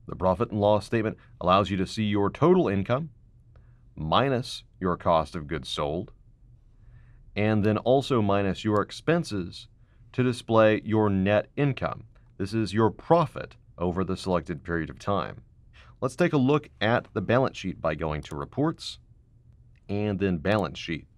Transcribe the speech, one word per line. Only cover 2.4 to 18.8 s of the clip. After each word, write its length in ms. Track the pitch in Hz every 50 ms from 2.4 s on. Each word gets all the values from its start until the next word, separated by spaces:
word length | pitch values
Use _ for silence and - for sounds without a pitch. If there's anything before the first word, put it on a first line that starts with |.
| 143 165 185 185 156
income 440 | 101 98 101 95 - 120 139 165 151 - - - - _ - - - - - - - - - - - -
minus 680 | - 76 78 82 101 123 139 131 120 127 - - - - - _ -
your 160 | 92 92 87
cost 400 | 80 - 92 85 80 78 - -
of 100 | 87 76
goods 220 | 71 80 73 67 -
sold, 420 | - 80 76 71 76 87 - - - - _ - - _ - - - _ _ - - - - - - - - - - - - - -
and 280 | 98 104 107 110 107 98
then 140 | 107 107 107
also 420 | - 113 131 139 127 - 135 120
minus 440 | 107 101 98 101 101 98 90 - -
your 180 | 107 104 104
expenses 840 | 95 - - - - - 165 175 165 - 104 98 85 90 - - - - - _ - _ _ - - -
to 120 | - - 123
display 560 | 127 117 - - - 113 110 110 107 107 - -
your 240 | 110 104 110 107 104
net 360 | 98 95 92 98 104 104 - - _
income. 520 | - 143 143 123 - 87 76 - - - - - - - - - -
This 140 | 98 98
is 220 | 107 113 110 92 98
your 160 | 110 113 104
profit 640 | - - - - 165 170 156 - - - - - - - - - - -
over 240 | 85 90 82 92
the 140 | 92 85 92
selected 480 | - - 95 90 85 80 90 85 71 -
period 260 | - 85 85 78 73
of 80 | 64 -
time. 440 | - 101 101 92 65 52 - - - - _ - - - - - - - - -
Let's 160 | - 135 -
take 160 | - 175 165
a 60 | - 143
look 320 | 127 131 147 151 - - - -
at 260 | 101 110 120 113 - -
the 100 | - -
balance 340 | 92 87 113 131 135 - -
sheet 240 | - - 92 - -
by 140 | - 80 78
going 280 | 76 82 78 76 73
to 120 | 69 - 78
Reports 640 | 71 71 76 - 131 143 165 160 -